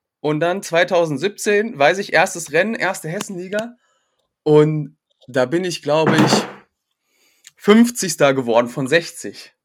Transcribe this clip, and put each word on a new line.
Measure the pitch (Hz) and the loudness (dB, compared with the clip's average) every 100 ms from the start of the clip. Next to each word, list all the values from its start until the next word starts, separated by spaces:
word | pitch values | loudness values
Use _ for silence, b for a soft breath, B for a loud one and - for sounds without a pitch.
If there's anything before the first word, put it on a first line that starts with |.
| _ _ | _ _
und | 147 151 | -4 -2
dann | 170 190 | -2 -2
zweitausendsiebzehn, | - 165 180 180 165 135 190 - 214 208 226 139 | -2 0 2 2 0 -2 -6 -6 -2 0 0 2
weiß | 143 190 | 2 2
ich, | - | 0
erstes | 156 185 175 156 | 0 0 -2 -4
Rennen, | 151 202 226 | -2 -2 -2
erste | 180 190 156 | -4 -6 -8
Hessenliga | 185 202 180 185 208 233 - _ _ _ _ _ _ | -10 -10 -12 -8 -8 -8 -14 _ _ _ _ _ _
und | 156 151 151 156 147 _ _ _ - | 4 4 4 0 -6 _ _ _ -6
da | 127 127 | -4 -2
bin | 165 180 | -2 -4
ich, | 160 | -6
glaub | 143 151 156 | -2 0 2
ich, | 156 - 202 - - _ _ _ _ _ b b b b _ | 2 2 2 -2 -12 _ _ _ _ _ b b b b _
fünfzigster | - 220 240 240 190 160 143 | 4 6 4 0 -6 0 2
geworden | 135 120 113 120 | 2 2 2 0
von | - 131 | -4 0
sechzig | 165 165 - 104 - - _ | 0 -2 -12 -14 -16 -20 _